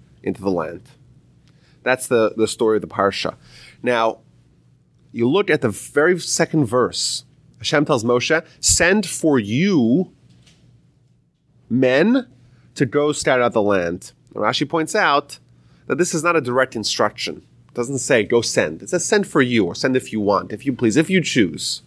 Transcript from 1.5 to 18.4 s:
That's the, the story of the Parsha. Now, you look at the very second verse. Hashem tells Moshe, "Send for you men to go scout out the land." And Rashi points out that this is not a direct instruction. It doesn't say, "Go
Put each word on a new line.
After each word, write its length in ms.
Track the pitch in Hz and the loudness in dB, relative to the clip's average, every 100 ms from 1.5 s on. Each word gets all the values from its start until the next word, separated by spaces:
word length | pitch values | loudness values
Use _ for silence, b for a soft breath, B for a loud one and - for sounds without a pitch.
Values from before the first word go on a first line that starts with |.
| b b b | b b b
That's 240 | - 127 - | -2 -2 0
the, 260 | 120 107 | 2 2
the 140 | - 110 | 2 -2
story 300 | - 113 107 | 0 0 2
of 20 | |
the 80 | 87 | -2
Parsha. 460 | - 98 - - - B B B B | 0 0 0 -6 -8 B B B B
Now, 380 | 123 120 113 - _ _ _ _ _ _ _ _ _ | -2 0 0 -2 _ _ _ _ _ _ _ _ _
you 160 | 117 117 | -2 0
look 220 | 175 208 | 0 0
at 100 | 160 | 0
the 80 | 120 | 0
very 500 | 101 - - 156 180 | -4 -4 0 2 0
second 460 | - - 165 160 | -2 -2 0 0
verse. 600 | 123 123 104 - - - - _ _ _ | 0 2 0 -2 -6 -8 -12 _ _ _
Hashem 260 | - 151 | -2 0
tells 200 | 151 139 | 2 0
Moshe, 380 | 113 123 - 160 B B | 2 0 2 -2 B B
"Send 460 | - - 170 208 | 0 2 4 2
for 340 | 190 - 160 139 | 0 -2 2 2
you 720 | 101 120 190 180 113 143 185 _ _ _ _ _ _ _ _ _ _ _ _ _ _ _ _ | 0 0 2 2 4 2 0 _ _ _ _ _ _ _ _ _ _ _ _ _ _ _ _
men 580 | 120 131 131 190 262 240 _ b b b | 0 4 4 4 2 -2 _ b b b
to 120 | - 131 | -4 -2
go 260 | 143 147 | 0 0
scout 300 | 147 - 131 | 0 2 2
out 100 | 120 | 4
the 80 | 113 | 2
land." 520 | 101 98 85 87 - - _ | 2 2 0 -6 -12 -20 _
And 80 | - | -4
Rashi 240 | 104 123 143 | -2 -2 -2
points 280 | 165 160 | -2 -2
out 440 | 214 180 143 147 - _ b b b b | 0 2 2 0 -10 _ b b b b
that 100 | 135 | -2
this 160 | 175 | 0
is 100 | 165 | 0
not 120 | 165 165 | 0 0
a 40 | |
direct 340 | 123 123 131 | 0 0 0
instruction. 680 | 117 104 - 104 - - 76 - _ _ | -2 -6 0 -2 -2 -10 -10 -16 _ _
It 60 | |
doesn't 240 | - 120 135 | -8 -6 -6
say, 260 | - 127 | 0 0
"Go 160 | 101 120 | 2 0